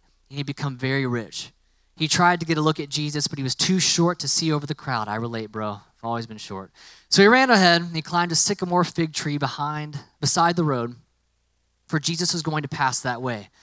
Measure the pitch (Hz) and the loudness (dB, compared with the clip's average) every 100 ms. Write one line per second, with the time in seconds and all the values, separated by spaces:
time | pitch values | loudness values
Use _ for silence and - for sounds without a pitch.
0 | _ _ _ 139 143 139 143 123 131 139 | _ _ _ -8 -8 -6 -6 -4 -2 0
1 | 131 120 101 - - _ _ _ _ - | 0 -4 -6 -12 -14 _ _ _ _ -6
2 | 156 - 175 175 165 156 156 156 143 151 | -2 4 4 4 0 0 2 0 -4 -4
3 | 147 147 - 143 131 - - 185 - - | -4 -2 -4 -4 -4 -2 0 2 2 2
4 | 170 175 139 - 165 147 143 147 - 120 | 2 0 -2 0 0 0 -2 -8 -4 -4
5 | 104 107 117 113 107 110 107 101 - _ | -4 -4 -6 -6 -8 -6 -6 -8 -14 _
6 | 117 117 113 107 - 98 95 _ - - | -6 -6 -6 -12 -12 -12 -12 _ -20 -20
7 | _ - 202 254 262 214 180 170 175 165 | _ 6 8 8 6 6 6 4 2 -6
8 | - 175 175 165 - 208 180 175 170 - | -4 -2 0 2 0 0 0 0 0 0
9 | 160 151 156 147 151 - 147 151 151 143 | -4 -4 -4 -2 -4 -4 -6 -6 -8 -10
10 | - _ 139 180 170 175 156 127 117 117 | -14 _ 0 2 2 2 2 0 -2 -8
11 | _ _ _ _ _ _ _ _ - 156 | _ _ _ _ _ _ _ _ -6 -4
12 | 151 165 175 175 151 151 143 - 135 123 | -2 -2 -2 -2 -2 -4 -4 -2 -2 0
13 | 131 120 127 110 98 _ | -4 -4 -4 -6 -10 _